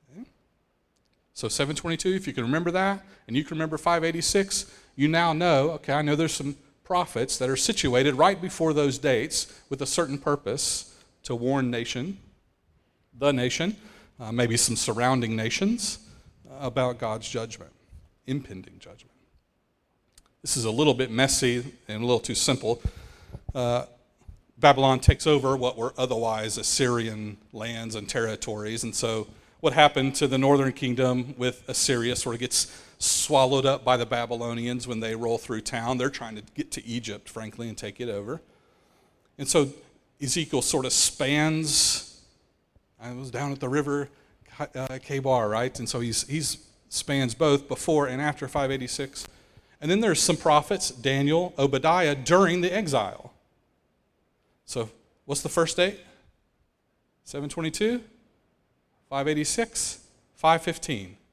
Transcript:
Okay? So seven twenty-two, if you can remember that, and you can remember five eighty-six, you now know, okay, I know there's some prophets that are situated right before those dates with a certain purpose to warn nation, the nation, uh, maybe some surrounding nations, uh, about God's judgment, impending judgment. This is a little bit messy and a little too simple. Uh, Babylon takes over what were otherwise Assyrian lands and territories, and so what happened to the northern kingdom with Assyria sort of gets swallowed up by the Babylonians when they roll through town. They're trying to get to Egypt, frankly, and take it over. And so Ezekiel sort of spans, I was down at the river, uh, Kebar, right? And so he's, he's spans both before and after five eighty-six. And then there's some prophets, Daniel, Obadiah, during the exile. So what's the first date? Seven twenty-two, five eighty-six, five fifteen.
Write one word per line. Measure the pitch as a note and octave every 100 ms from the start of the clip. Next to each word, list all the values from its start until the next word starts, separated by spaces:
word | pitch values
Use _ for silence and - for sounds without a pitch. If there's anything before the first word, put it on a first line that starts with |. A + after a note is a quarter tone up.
| _
Okay? | D3+ B3+ _ _ _ _ _ _ _ _ _ _
So | - A2
seven | - C#3+ D3+
twenty-two, | E3+ D#3+ F#3+
if | F#3 F#3
you |
can | C#3 A#2
remember | D3+ E3+
that, | F3+ F#3+ G3 - - -
and | A#2+
you |
can | D3+ D#3+
remember | D#3+ D#3
five | - E3+ E3
eighty-six, | E3 - G3+ G3 - - - - -
you | D3
now | E3 E3+
know, | D#3 F3 D3 C#3+
okay, | D#3 -
I | C#3
know | D3+ D3
there's | D#3+
some | - C#3 C#3 _ _ -
prophets | F3+ E3+ - C3+ -
that | C3
are | C3
situated | - G#3 D3 B2 C#3 C3
right | E3+ F#3+
before | F#3 - D#3+
those | D3+ C#3+ B2
dates | D3 B2 D3 - - - _
with | C3+
a | C#3
certain | - D#3+ C#3
purpose | D3+ C#3+ - C3 - - - - _ _
to | - A#2+
warn | B2 C3+ B2+
nation, | A#2+ A#2 B2+ D3 G3 - _ _ _ _ _ _ _ _ A#2+
the | C#3+
nation, | C3+ B2 - E3+ G#3+ - - - _
uh, | A2
maybe | A#2 A#2+ A2+
some | - A2+
surrounding | - A2 B2 C3 A#2 A2
nations, | A2+ - G3 A#3+ - - - - - _ -
uh, | C3+ C#3
about | A#2 B2+ A#2+
God's | A#2 A2 G#2+
judgment, | A#2+ A2+ G#2+ D#2 _ _ - - _ -
impending | C#3 C#3 F#2+ F#2+ F2+
judgment. | - - - _ _ _ _ _ _ _ _ _ _ _ _ _
This | - -
is |
a | A2+
little | A2+ D3+
bit | B2 B2+
messy | A2 C3+ - B2+ B2 B2 - _
and | A2
a | A#2+
little | A#2+
too | - A2
simple. | - C#3 A2 A#2 - - - - - - -
Uh, | C3 B2 A#2+ - - _ _ - - _ _
Babylon | D3 C3+ C3+ C3
takes | - D3+ -
over | D3 C3 C3+
what | B2 A2+
were | A#2 -
otherwise | B2+ A#2 A2+ A2 A2 G#2+
Assyrian | G#2 - C3 A#2+ A2+ G#2+ G#2+ G#2 _
lands | A2 A2+ A#2 A2+ G#2+
and | G#2+
territories, | B2+ A2+ G#2+ - G#2+ G#2+ A2+
and | A#2 G#2
so | A#2 A2+ G#2+ - _ _
what | D#3
happened | C#3+ D3 D3 C3+ C3+
to | C#3+
the | C3+
northern | C3+ C#3+ C3+
kingdom | B2 C3 B2 C3 B2+ B2 C3+
with | B2 A#2+ -
Assyria | B2 - B2+ A#2 B2
sort | - A#2
of |
gets | B2 - - - - _
swallowed | - - - C#3+ C3 C3+ C3+
up | C3+
by | A#2 B2+
the | A#2
Babylonians | A#2+ A#2 A#2 A#2 A#2 A#2+ B2 A#2
when | A2+
they | A2+ A2+
roll | A#2 A2+
through | - A2+
town. | - A#2+ A#2 B2+
They're | B2+
trying | - A#2 G#2+
to | G#2+
get | - -
to | - A2
Egypt, | A#2+ A2 G#2+ -
frankly, | - A2 G#2+ A#2
and | G#2
take | G#2+ G2+
it | A#2+
over. | G2+ G#2 D#3 - _ _ _ _ _ _ _ _ -
And | C#3
so | E3+ C#3 C#3 - _ _ _
Ezekiel | C#3 F3 D#3 C#3
sort | - D#3 C3
of |
spans, | - - - C3+ D3 D#3 D#3 D#3 D3 - - - - _ _ _ _ _ _ _ _
I | A2+
was | B2 C3
down | A#2+ C#3+
at | C#3
the | C3+
river, | C#3 C#3+ C#3+ C#3 _ _ _ _ -
uh, | D3+ C3 C3 C3
Kebar, | - C#3 C3+ B2+ A2
right? | A2 B2+ C3
And | A#2
so | B2+
he's, | A#2+ G#2 -
he's | D3 C#3 - - _ _
spans | - - C#3 C3 A2
both | D#3 C#3+ C#3
before | C3 - D#3 C#3+
and | B2+
after | D3+ C#3+ C3
five | D3 C#3
eighty-six. | C3+ B2 - C3+ - - - _ - _ _
And | D3+
then | F#3+
there's | A3+ D#3+
some | - E3
prophets, | E3 D3+ C#3+ G3 -
Daniel, | C3+ B2+ C3+ C#3+ D#3+ F3+ -
Obadiah, | C3+ C3 D#3 F3 E3 C#3
during | A#2+ F3+ F#3+ F3+
the | F3+
exile. | F#3 F#3+ C3+ G2 - - _ _ _ _ _ _ _ _ _ _ _ _ _ -
So | - A2 - _ _ -
what's | C#3+
the | D#3
first | - E3 -
date? | F3+ G#3 - _ _ _ _ _ _ _ _ _ _ _ -
Seven | C#3+ C#3+
twenty-two, | - D#3+ D#3 G#3+ A#3+ - _ _ _ _ _ _ _ _ _ _
five | C#3 C#3
eighty-six, | D3+ D3+ - A3+ - - - - _ _
five | _ D#3 E3
fifteen. | E3 E3 - B2 F#2 F#2+ _